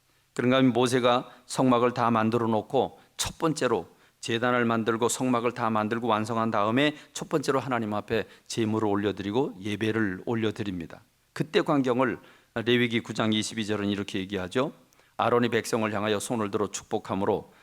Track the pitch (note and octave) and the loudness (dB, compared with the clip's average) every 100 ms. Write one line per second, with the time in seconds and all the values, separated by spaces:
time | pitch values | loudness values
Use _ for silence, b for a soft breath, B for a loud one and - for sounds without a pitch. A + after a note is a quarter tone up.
0 | _ _ _ - B2 C3 C3 A#2 B2 B2+ | _ _ _ -2 2 4 4 4 2 2
1 | A#2+ A#2+ - B - - C3 A#2+ B2 B2 | 2 2 -2 B -8 0 2 4 2 2
2 | A#2 A2+ A2 A#2 A2+ A2 - C3+ F#2 - | 2 2 2 2 2 0 0 0 0 -4
3 | B - - - E3 - B2+ G#2 E2 b | B -8 -8 -2 -2 0 0 0 -4 b
4 | b - - A#2 B2 B2 A#2 A2+ A2 A2+ | b -14 -4 0 2 2 2 2 0 2
5 | A#2 - B2+ A#2+ A#2+ A#2 A2+ G#2+ G#2 A#2 | 0 0 0 2 0 -2 -2 0 0 -2
6 | A#2 G#2+ G#2+ A2+ A2+ A2 G#2 B2 D3 D3+ | 0 0 0 -2 0 0 2 2 2 0
7 | B - E3+ D#3+ C3+ C3+ B2 A#2+ G#2+ G#2 | B -12 -4 -2 0 -2 0 -4 -2 -4
8 | - A2+ - B - - A2 A2 G#2+ G2+ | -2 -4 -4 B -10 -2 0 2 2 2
9 | G2+ F#2+ G2 A2+ D3 F2+ G2+ G2+ A2 A2 | 0 -2 -2 -2 -2 -6 -8 -2 -2 0
10 | G#2 F#2 - A#2 A2 A2 G2+ F2+ D#2 - | -2 -4 -4 -2 -2 -4 -8 -6 -10 -14
11 | _ _ _ - D#3 - E3+ D3 B2+ A#2+ | _ _ _ -8 0 0 2 2 2 2
12 | B2+ E2+ B B B A#2 A2 B2 A#2+ A2+ | 0 -2 B B B -4 2 2 2 0
13 | - A2+ A2 G#2+ G2+ A2 G#2 G#2+ G2+ G2+ | -4 -2 0 0 -2 -6 -4 -2 0 -2
14 | G2 G2 F#2+ F#2+ F#2 B2 D3 - _ b | -4 -6 -4 -6 -4 -2 -2 -6 _ b
15 | b - A2 A#2+ A#2+ A2+ - A#2+ A2 G#2 | b -2 2 2 2 0 -2 -2 0 -2
16 | G#2 G2+ - A#2+ G2+ G#2+ G2+ - - G#2+ | -2 -2 -2 -4 -2 -2 -2 -6 -6 -8
17 | - F#2+ G2+ F2+ - b | -4 -2 0 0 -4 b